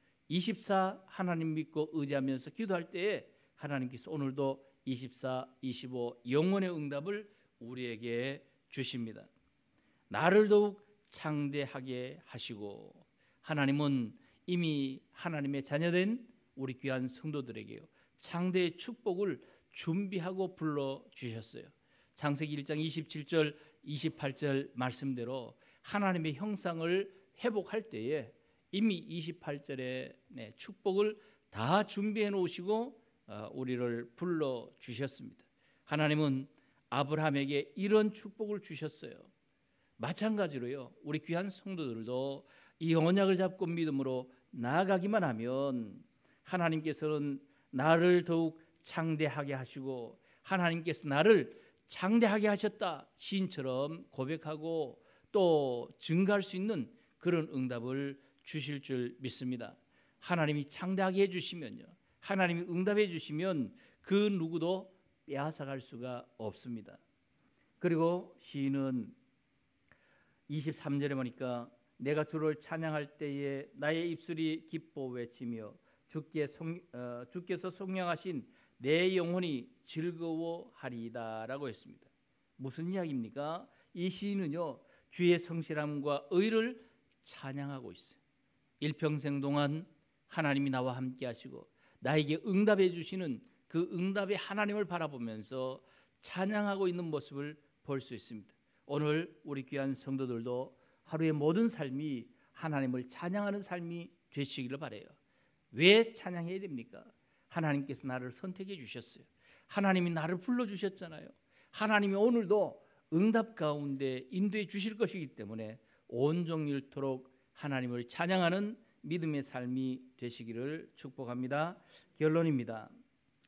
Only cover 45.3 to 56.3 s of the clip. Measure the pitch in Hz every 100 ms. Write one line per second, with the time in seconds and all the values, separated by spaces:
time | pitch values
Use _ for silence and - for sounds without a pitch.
45.3 | 113 120 131 139 123 107 - - _ _
46.3 | _ - 180 165 160 156 147 156 151 143
47.3 | 139 - _ _ 131 151 165 180 175 170
48.3 | 165 165 - - _ - 175 160 151 147
49.3 | 135 139 135 123 139 131 127 113 - _
50.3 | _ - 190 170 165 165 - 147 139 196
51.3 | 202 123 - - _ - - 190 233 220
52.3 | 208 208 202 208 - 190 147 - - -
53.3 | 196 185 - 131 127 147 165 - - 131
54.3 | 160 156 156 160 165 135 - _ _ _
55.3 | 208 180 151 139 120 - - - 165 190